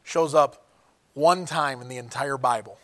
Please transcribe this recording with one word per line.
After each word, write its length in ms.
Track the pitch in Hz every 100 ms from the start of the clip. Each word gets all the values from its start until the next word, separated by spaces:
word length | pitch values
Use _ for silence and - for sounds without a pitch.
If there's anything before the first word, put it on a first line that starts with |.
shows 300 | - 170 160
up 320 | 151 139 - _ _ _ _ _
one 320 | 139 160 185 160
time 360 | 156 143 123
in 80 | 123
the 80 | 127
entire 400 | 120 - 143 139
Bible. 420 | 131 117 95 -